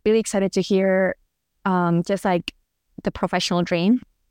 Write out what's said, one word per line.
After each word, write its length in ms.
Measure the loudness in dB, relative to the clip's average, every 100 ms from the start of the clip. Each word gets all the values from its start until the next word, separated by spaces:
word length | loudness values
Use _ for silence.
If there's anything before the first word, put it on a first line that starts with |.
| 0
really 140 | 0
excited 320 | 0 -2 0
to 80 | 0
hear, 540 | 0 2 2 2 0 -2 _ _ _ _ -2
um, 380 | 0 2 0
just, 220 | 0 -2 0
like, 280 | -2 -4 -16 _ _ _ -8
the 80 | -8
professional 520 | -4 -2 -2 -2 -2
dream 380 | 0 0 2 0 -2 _ _